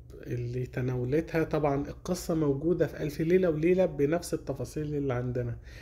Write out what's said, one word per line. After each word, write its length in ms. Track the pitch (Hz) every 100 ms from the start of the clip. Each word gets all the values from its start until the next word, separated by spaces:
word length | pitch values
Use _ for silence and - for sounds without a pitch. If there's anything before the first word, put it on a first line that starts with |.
| - - -
اللي 380 | 123 120 123 127
تناولتها، 800 | - 127 123 123 147 165 165
طبعًا 440 | 160 156 147 139 143
القصة 480 | - - 180 - 165
موجودة 520 | 151 139 156 170 147
في 160 | -
ألف 180 | 156 -
ليلة 280 | 165 185 180
وليلة 360 | 151 165 185 185
بنفس 480 | 147 143 170 -
التفاصيل 600 | 160 - 139 160 - 151 147
اللي 180 | 139
عندنا. 440 | 123 127 123 120 113 - -